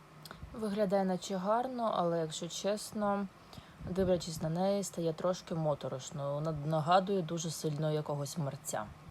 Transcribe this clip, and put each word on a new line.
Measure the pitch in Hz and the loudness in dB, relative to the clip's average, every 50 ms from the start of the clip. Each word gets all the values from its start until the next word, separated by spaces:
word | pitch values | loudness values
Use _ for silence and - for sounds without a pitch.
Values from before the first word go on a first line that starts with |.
| - - - - - - - - - - - | -12 -16 -20 -18 -18 -16 -16 -14 -14 -12 -8
Виглядає | 247 220 214 196 214 214 190 196 196 190 | -6 -4 -2 0 2 2 4 4 4 4
наче | 190 185 180 - - 196 | 4 2 0 -2 -2 -4
гарно, | 185 185 202 214 233 247 262 254 240 233 214 - | -2 2 2 2 2 2 0 -2 0 0 0 2
але, | - 175 170 170 170 | 2 2 2 2 2
якщо | 160 156 156 - 175 165 | 0 0 -2 -6 -6 -6
чесно, | - - - 196 208 208 - - - 220 208 202 202 202 202 190 - - - - - - - - - - - - | -6 -2 0 0 0 0 -2 -6 -4 -2 0 2 2 0 -2 -4 -8 -14 -20 -20 -18 -18 -18 -18 -16 -12 -8 -4
дивлячись | 180 185 190 180 185 170 - 175 160 160 | 0 2 4 4 4 2 2 -2 -6 -2
на | 170 156 | -2 0
неї, | 160 175 185 196 202 202 190 | 2 2 4 4 4 2 0
стає | - - - 170 165 160 | -2 -2 -2 0 0 0
трошки | - - 180 185 - - - 185 | 2 0 0 0 0 -4 -4 -2
моторошно. | 165 160 151 143 139 - 131 135 131 131 - - 147 139 143 143 | 0 2 2 2 0 -2 -4 -6 -6 -8 -8 -6 -4 -4 -2 -2
Вона | 143 151 165 | -2 -2 -2
нагадує | 160 147 143 156 160 156 151 156 180 196 190 190 202 190 | -2 -2 -2 0 2 2 4 6 6 6 6 6 2 0
дуже | 170 156 170 170 165 165 | 0 0 -2 -2 -4 -4
сильно | 151 - - 160 147 143 156 156 | -4 -2 -2 -2 0 0 0 0
якогось | 151 151 151 - 147 143 143 135 - - | 0 0 0 0 -2 -2 -2 -4 -2 -2
мерця. | 143 139 139 - - - - 117 107 101 - - - - | -2 -2 -2 -6 -6 -6 -4 -4 -4 -6 -10 -14 -16 -18